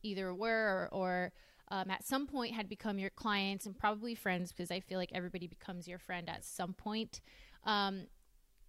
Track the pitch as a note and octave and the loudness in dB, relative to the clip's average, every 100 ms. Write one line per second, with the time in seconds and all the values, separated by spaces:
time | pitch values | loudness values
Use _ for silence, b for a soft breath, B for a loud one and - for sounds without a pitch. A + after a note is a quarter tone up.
0 | A3 F#3+ F#3 F3+ A3+ A3+ G#3+ F#3 F3 G3 | -2 0 0 0 4 4 6 4 2 2
1 | F#3 F3+ F3+ - b b b G3 F#3+ F#3+ | 2 2 0 -4 b b b -2 0 -2
2 | - C4+ C#4 C#4 A#3 A3+ F#3+ G#3 A3 G3 | 0 0 0 -2 -2 -2 -4 -4 -2 0
3 | F#3+ - A3 G3+ G3 G3 G#3 G3+ G#3 G#3+ | -2 -2 2 4 4 0 -4 0 0 2
4 | A#3 A3 G3 F3+ F3+ - F3 F#3 - F#3 | -2 -2 2 2 0 -4 -2 -4 -2 -2
5 | F3+ F#3 F3+ F3+ E3+ - - F3+ F3 F3+ | 0 -2 -2 -4 -8 -10 -10 -8 -8 -10
6 | - F3+ E3+ - - - F3+ F#3 G#3 A3 | -6 -4 -4 -6 -6 -4 -4 -4 -2 -2
7 | A3+ - B B B B - G#3 G3 F#3+ | -2 -8 B B B B 2 4 4 0
8 | - - - - _ - | -8 -16 -20 -20 _ -20